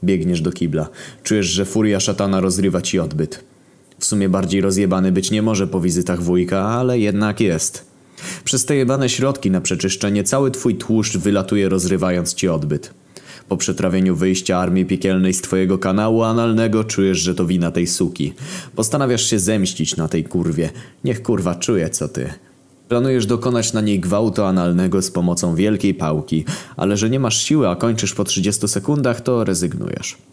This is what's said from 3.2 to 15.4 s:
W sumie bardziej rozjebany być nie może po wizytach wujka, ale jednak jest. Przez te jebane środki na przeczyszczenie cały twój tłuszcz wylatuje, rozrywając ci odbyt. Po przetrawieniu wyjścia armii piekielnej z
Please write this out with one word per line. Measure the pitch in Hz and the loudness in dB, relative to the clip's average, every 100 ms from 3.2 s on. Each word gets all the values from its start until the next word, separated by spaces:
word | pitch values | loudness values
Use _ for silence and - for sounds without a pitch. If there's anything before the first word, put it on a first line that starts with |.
| 78 - - - - - - - | -4 -6 -18 -20 -20 -20 -20 -8
W | - | -2
sumie | 107 95 | 0 2
bardziej | 95 95 98 | 0 0 0
rozjebany | 95 95 98 92 95 | 2 2 2 2 2
być | 92 95 | 2 2
nie | 107 | 2
może | 107 104 95 | 2 0 0
po | 95 | 0
wizytach | 90 85 87 90 | 0 0 0 -2
wujka, | 87 90 90 98 | 2 2 2 0
ale | 98 120 127 123 | 0 0 0 2
jednak | 104 101 107 104 | 0 0 0 2
jest. | 110 82 - - - - - - - - | 2 2 -2 -8 -18 -20 -20 -16 -14 -10
Przez | - 135 - | -4 -2 0
te | 147 | 2
jebane | 123 135 131 | 2 2 0
środki | - 135 139 98 | 2 0 0 0
na | 92 | 0
przeczyszczenie | 87 90 95 - 104 104 | 0 -2 -2 0 0 0
cały | 95 135 139 | 0 2 0
twój | - 131 101 | 0 0 0
tłuszcz | - 110 107 98 | 0 0 2 0
wylatuje, | 90 101 95 104 98 | 2 2 2 2 2
rozrywając | 95 90 92 92 90 85 | 2 2 2 2 0 -2
ci | - 95 | -2 0
odbyt. | 82 76 73 - - _ - - - - | 0 0 -4 -4 -20 _ -20 -20 -20 -6
Po | 95 | -4
przetrawieniu | - 92 95 92 92 85 | -2 -2 0 2 2 2
wyjścia | 92 92 - 92 | 2 0 0 0
armii | 90 92 90 | 2 2 0
piekielnej | 92 95 92 92 | 0 0 2 2
z | 92 | 0